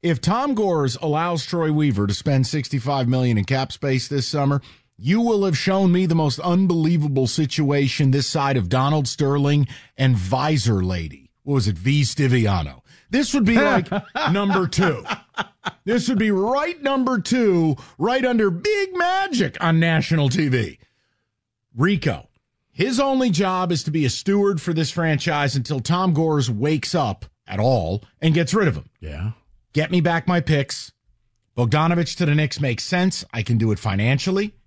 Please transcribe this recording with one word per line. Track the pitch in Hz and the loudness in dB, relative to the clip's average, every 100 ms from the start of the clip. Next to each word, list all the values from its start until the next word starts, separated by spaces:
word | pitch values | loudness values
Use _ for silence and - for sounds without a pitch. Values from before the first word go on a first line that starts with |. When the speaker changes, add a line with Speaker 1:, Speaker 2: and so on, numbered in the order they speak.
Speaker 1:
If | 170 147 | 0 0
Tom | - 220 285 | 0 0 0
Gores | 233 208 165 139 120 | 0 0 2 0 -2
allows | 165 151 170 170 - | -2 -2 -2 -4 -4
Troy | 175 156 | -2 0
Weaver | 151 151 101 202 | 2 2 2 0
to | |
spend | 101 - 135 123 | -2 0 0 0
sixty-five | 151 131 139 117 139 120 | -2 -4 -4 -2 -2 0
million | 131 123 110 | 0 2 0
in | |
cap | 95 135 131 | 0 -2 -4
space | - 143 131 - | -6 -2 -2 -2
this | 143 127 | -4 -4
summer, | 151 139 143 - - _ _ | -2 0 0 -4 -20 _ _
you | 113 208 | 0 2
will | 233 214 196 | 2 2 0
have | 151 | 0
shown | - 190 190 | 0 2 4
me | 175 | 2
the | 185 | 2
most | 165 151 120 | 0 0 -2
unbelievable | 180 175 190 165 156 170 151 139 127 | 0 2 2 2 2 2 0 0 0
situation | - 151 - 143 143 139 - 139 | 0 -2 0 0 2 0 2 2
this | 135 131 | 2 0
side | 160 139 131 | -2 0 0
of | 90 | 0
Donald | 127 135 151 131 | 0 2 0 -2
Sterling | - 143 143 143 147 139 - - - | -2 0 2 2 2 0 -4 -20 -2
and | 135 | 2
Visor | 117 92 127 147 151 113 101 | 2 0 -2 0 0 2 0
Lady. | 92 92 80 - - _ | 0 -2 -6 -12 -20 _
What | - | -2
was | 139 104 | 0 0
it? | 85 | -2
V | 101 147 | 0 2
Stiviano. | 131 - 135 123 107 92 73 65 _ - _ | 2 0 2 2 2 0 -2 -10 _ -20 _
This | 240 277 | -2 0
would | 285 208 | 2 4
be, | |
like, | 233 285 240 160 196 - | 4 4 2 0 -6 -6
Speaker 2:
<laughs> | 262 302 | -4 0
Speaker 1:
number | 185 202 196 185 | 0 2 0 0
two. | - 180 123 - - _ - 202 _ - - - | 0 0 0 -6 -10 _ -10 -10 _ -12 -10 -2
This | 240 - | -2 0
would | 226 | 0
be | 214 | 2
right | 196 208 277 311 339 | 2 0 0 -2 -4
number | 277 269 254 247 | -2 0 0 -2
two, | - 254 220 180 160 139 - - | 0 2 4 4 2 -2 -6 -4
right | 185 262 254 | -2 0 2
under | 233 208 | 2 2
Big | 170 415 415 381 | 0 -2 -2 -2
Magic | 359 349 381 392 254 151 - | -2 0 0 -2 -2 -2 -2
on | 170 165 | 0 2
national | 165 160 - 160 143 | 2 0 0 0 2
T | 139 151 | 0 0
V. | 127 104 - _ _ _ _ _ _ _ _ _ | 0 -2 -8 _ _ _ _ _ _ _ _ _
Rico, | 117 160 202 151 82 - _ _ _ _ | -2 0 0 -2 -4 -10 _ _ _ _
his | - 208 247 | -4 -2 0
only | 277 269 254 | 0 2 0
job | 160 196 185 185 | 2 0 0 -2
is | 170 | -2
to | - | -2
be | 156 | -2
a | 139 | -2
steward | - - 202 202 175 | -2 -2 2 2 0
for | 175 | -4
this | 160 156 | -2 -2
franchise | - 165 151 - 147 143 139 | -2 0 0 -2 -2 0 -2
until | 120 143 | -4 -6
Tom | 110 175 190 | -2 0 2
Gores | 151 160 151 127 | 2 2 0 0
wakes | 104 143 156 - | -2 0 -2 -2
up | 175 127 95 - _ - | -2 -2 -4 -12 _ -10
at | 98 | -2
all | 117 127 80 101 - _ | 0 2 0 -4 -8 _
and | 160 | 0
gets | 160 170 | 2 2
rid | 208 185 | 2 0
of | |
him. | 78 71 _ | -2 -10 _
Speaker 2:
Yeah. | 78 76 101 110 _ _ _ | -14 -8 -8 -8 _ _ _
Speaker 1:
Get | 147 156 | -4 0
me | 180 | 0
back | 165 170 165 | 2 0 0
my | 175 | 0
picks. | - 151 139 - - _ _ _ _ _ _ - | 2 0 0 -8 -12 _ _ _ _ _ _ -2
Bogdanovic | 120 151 160 175 170 - | 0 2 2 0 -2 -2
to | 160 | 0
the | 147 | 2
Knicks | 151 - | 0 -2
makes | 139 117 | -4 -4
sense. | - 180 185 - - | -2 0 0 -2 -8
I | 120 | -8
can | 107 117 | -2 0
do | 110 | 2
it | 101 | 0
financially. | 110 98 110 135 - 190 214 - | -2 0 0 0 0 -2 -2 -8